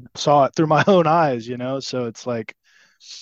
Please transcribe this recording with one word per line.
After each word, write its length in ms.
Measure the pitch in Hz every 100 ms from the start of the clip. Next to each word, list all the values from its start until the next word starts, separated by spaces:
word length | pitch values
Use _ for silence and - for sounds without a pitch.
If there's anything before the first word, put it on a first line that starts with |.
| 120 -
saw 300 | - 147 131
it 100 | -
through 120 | 156
my 160 | 151
<laughs> 40 | 170
own 200 | 185 160
eyes, 400 | 165 156 120 113
you 100 | 123
know? 220 | 127 135
So 260 | - 127 120
it's 200 | 110 123
like, 280 | 117 110 - _ _ _ _ - -